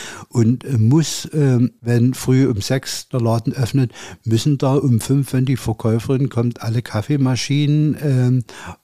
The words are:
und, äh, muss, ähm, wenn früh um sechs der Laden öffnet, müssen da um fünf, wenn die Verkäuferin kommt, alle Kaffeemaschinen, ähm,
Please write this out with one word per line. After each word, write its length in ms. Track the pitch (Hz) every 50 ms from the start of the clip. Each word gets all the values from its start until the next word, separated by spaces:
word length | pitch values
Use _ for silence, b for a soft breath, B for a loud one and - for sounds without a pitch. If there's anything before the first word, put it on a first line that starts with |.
| B B B B B B
und, 340 | - 123 113 110 123 123 -
äh, 160 | - 139 113
muss, 500 | 107 113 135 160 160 - - - - 156 -
ähm, 400 | 156 147 139 127 120 123 120 - _
wenn 340 | - 113 120 120 117 127 127
früh 320 | - - - 131 131 135
um 140 | 123 120 98
sechs 480 | 95 - 131 135 - - - - - _
der 120 | - 127
Laden 320 | 117 117 113 117 113 131 120
öffnet, 380 | - 127 107 - 139 131 113 B B B B B B B
müssen 340 | 110 110 113 - 151 147 127
da 160 | - 131 135
um 260 | 147 143 139 120 110
fünf, 320 | - - 135 139 135 - -
wenn 120 | 131 135
die 120 | 131 139
Verkäuferin 720 | 117 - 117 110 - - 117 110 117 107 - 139 127 139 127
kommt, 340 | - 120 117 120 117 - -
alle 200 | 113 113 120 117
Kaffeemaschinen, 1120 | - - 110 107 - 151 143 135 127 127 113 - - 139 147 147 143 147 151 151 156 127 -
ähm, 440 | - 147 135 127 123 123 127 127 117 B B B B B B B